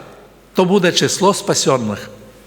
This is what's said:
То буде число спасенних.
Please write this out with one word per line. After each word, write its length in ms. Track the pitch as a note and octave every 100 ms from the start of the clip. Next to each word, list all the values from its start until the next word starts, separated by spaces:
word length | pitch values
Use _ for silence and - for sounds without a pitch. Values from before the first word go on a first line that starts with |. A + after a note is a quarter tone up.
| - - - - _
То 100 | -
буде 280 | F#3 G3 F3
число 420 | D#3+ C#3+ - F#3
спасенних. 760 | G3 - D3+ - C3 A2 G2+ - - - -